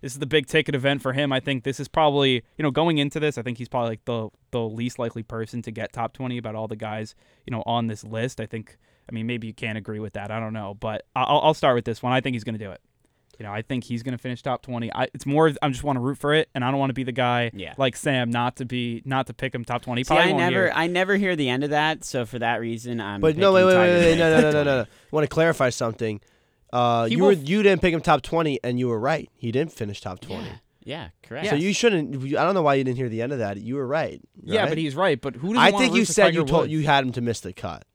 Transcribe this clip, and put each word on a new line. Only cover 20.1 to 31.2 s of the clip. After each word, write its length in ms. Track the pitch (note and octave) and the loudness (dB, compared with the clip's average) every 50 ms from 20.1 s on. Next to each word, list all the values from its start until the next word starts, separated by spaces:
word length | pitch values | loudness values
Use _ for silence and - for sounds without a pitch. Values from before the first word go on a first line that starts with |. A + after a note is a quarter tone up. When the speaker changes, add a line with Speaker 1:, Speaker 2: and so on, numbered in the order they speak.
| D#3+ | 4
Speaker 1:
probably 100 | D#3 E3 | 4 6
Speaker 2:
I 20 | - F#3+ | 4 4
Speaker 1:
won't 20 | F#3 F3 F3 F3 | 2 2 2 2
Speaker 2:
never, 120 | F#3+ F#3 | 2 2
Speaker 1:
hear. 60 | E3+ - | 2 2
Speaker 2:
I 140 | - E3 | 0 0
never 300 | E3+ F3+ F3 F#3 F#3 G3+ | 0 2 0 2 2 2
hear 180 | G3 G3+ F#3+ F3+ | 2 2 0 0
the 140 | D#3 D3 B2+ | 0 0 0
end 160 | B2 C3 C#3+ | 0 0 0
of 60 | D3 | 0
that. 340 | D3 D3 D3+ D#3 D#3+ - - | 0 2 2 0 -2 -4 -8
So 220 | - - C3+ A#2+ | -6 -4 -4 -4
for 120 | A2 - B2 | -4 -4 -4
that 220 | A#2 A#2 A#2+ A2 | -2 0 0 0
reason, 400 | A#2 A#2 A#2 A2+ A#2 B2 A#2+ A#2 | -2 -4 -6 -6 -6 -6 -6 -6
I'm 200 | G#2+ G2 G#2 G2+ | -6 -6 -4 0
Speaker 3:
But 160 | G2+ D#3+ D#3 | 2 2 2
no, 160 | D#3 F#3+ G3 F#3+ | 4 4 6 6
Speaker 2:
picking 20 | |
Speaker 3:
wait, 100 | F#3 F#3 | 8 8
wait, 100 | F#3 F#3 | 8 6
Speaker 2:
Tiger 180 | F3+ F3+ F3+ F3 | 6 6 6 6
Speaker 3:
wait, 60 | F3 E3+ | 6 6
wait, 60 | E3+ E3 | 6 6
Speaker 2:
to 60 | E3 | 6
Speaker 3:
no, 120 | E3 D#3+ | 6 6
Speaker 2:
make 60 | D#3+ | 6
Speaker 3:
no, 0 | |
Speaker 2:
top 60 | D#3 - | 6 6
Speaker 3:
no, 80 | D3+ | 6
no, 140 | D3+ D3+ D3 | 4 4 4
Speaker 2:
twenty. 120 | C#3+ C3+ | 4 2
Speaker 3:
no. 60 | B2+ A2 | 0 0
I 40 | - _ _ _ _ | -4 _ _ _ _
wanna 160 | - D3+ D3+ | -2 0 0
clarify 440 | C#3 - D#3+ D#3+ E3 D3+ - C#3 B2+ | 0 2 2 4 4 4 2 2 0
something. 500 | A#2 - C3 A#2 A2 - A#2 A2 G#2+ G2+ _ _ _ _ _ _ _ _ _ _ - | 0 0 -4 -4 -2 -2 -4 -4 -4 -6 _ _ _ _ _ _ _ _ _ _ -2
Uh, 320 | B2 B2 A#2+ A#2 A#2 A#2 | 0 2 2 2 2 2
Speaker 1:
He 60 | A2+ - | 2 2
Speaker 3:
you 40 | B3 | 4
Speaker 1:
will 80 | F#3 | 6
Speaker 3:
were, 60 | F#3+ G3+ | 6 6
Speaker 1:
f- 160 | E3+ C3+ C#3 | 4 2 0
Speaker 3:
you 140 | F3 G#3+ G#3+ | 0 4 6
didn't 180 | G3+ G3 E3 - | 6 4 6 2
pick 100 | F#3 E3 | 2 0
him 80 | E3 | 0
top 220 | - - D#3+ D3 - | 2 4 2 2 2
twenty, 380 | - - E3 E3 D#3 C#3 A#2+ - | -2 -2 0 0 0 0 -2 -2
and 160 | A#2+ B2 B2 | -2 -2 0
you 80 | B2+ | 0
were 140 | B2 A#2 A2 | 0 -2 0
right. 280 | A2 C3 D#3+ D3+ - - _ | 0 0 -2 -2 -4 -10 _
He 140 | _ - A#2+ | _ -8 -4
didn't 220 | A2 C3 D3+ D#3+ - | -2 -2 -2 -2 -4
finish 280 | - A#2 G2+ G2+ - | -8 -8 -8 -8 -10
top 200 | - G2+ F#2 F#2+ | -10 -12 -12 -12
twenty. 260 | - - - F2+ D#2+ | -12 -12 -12 -10 -10
Speaker 2:
Yeah. 100 | - - - _ _ _ _ _ | -12 -14 -16 _ _ _ _ _
Yeah, 220 | - C3 E3 C3 E2+ _ _ | -14 -12 -12 -12 -16 _ _